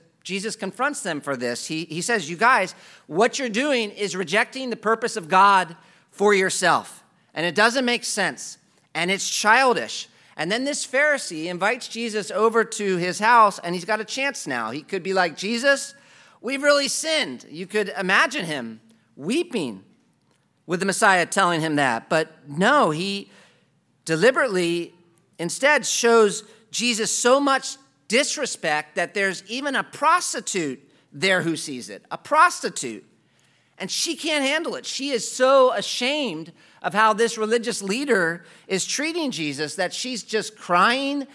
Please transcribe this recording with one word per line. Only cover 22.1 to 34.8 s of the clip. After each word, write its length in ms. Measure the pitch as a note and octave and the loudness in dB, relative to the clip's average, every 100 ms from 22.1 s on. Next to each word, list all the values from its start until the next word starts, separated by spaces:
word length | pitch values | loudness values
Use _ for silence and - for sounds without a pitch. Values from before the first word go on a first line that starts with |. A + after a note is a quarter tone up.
| D#3+ D#3+ - C#3+ | 0 0 -8 -10
no, 440 | D3 G#3 C#4+ F#3+ | 0 2 4 2
he 400 | D3+ G3 G3 - - _ _ _ _ _ _ | 0 -4 -6 -10 -20 _ _ _ _ _ _
deliberately 880 | - D#3+ A3+ D#4+ C4+ F#3 E3+ E3+ E3+ _ _ _ _ - | -4 2 4 4 2 0 0 -2 -6 _ _ _ _ -8
instead 480 | F3 - C#4 D4 - | -6 0 2 2 2
shows 580 | - A#3 A#3 G#3 - - - _ | 0 4 6 4 2 -10 -20 _
Jesus 400 | - A#3+ G#3+ G3+ | -4 -2 0 -2
so 300 | - A#3+ C4+ | 0 4 4
much 360 | C#4 C4 - - _ _ - | 4 0 -2 -12 _ _ -2
disrespect 880 | A3+ - D4+ B3 - E3 D3+ - | 0 0 -4 -6 -4 -2 -2 -2
that 200 | F#3+ F3 | -4 -4
there's 280 | G#3 G3 E3+ - | -2 -2 -4 -8
even 260 | B3 C#4+ | -8 -4
a 80 | B3 | -4
prostitute 1080 | E3 - D4+ F4 - C#4+ - F#3+ D3+ B2 _ _ _ | -6 -2 2 2 0 -6 -4 -4 -4 -6 _ _ _
there 320 | C#3+ F#3+ F#3 | -2 0 2
who 140 | E3 D3+ | 0 -4
sees 340 | - B2+ G2+ | -8 -12 -12
it, 140 | F#2+ - | -16 -12
a 60 | E3 | -14
prostitute. 840 | - D4+ F4 - G#3+ - B2+ G#2 - _ _ _ _ _ _ - | 0 4 4 4 -6 -6 -8 -10 -16 _ _ _ _ _ _ -12
And 120 | F#3+ | -6
she 240 | - E4+ | -4 -4
can't 300 | C4 D#4 D4+ | -4 -2 0
handle 300 | C4+ D#4 D#4 | 0 -2 -4
it. 100 | C#3 | -8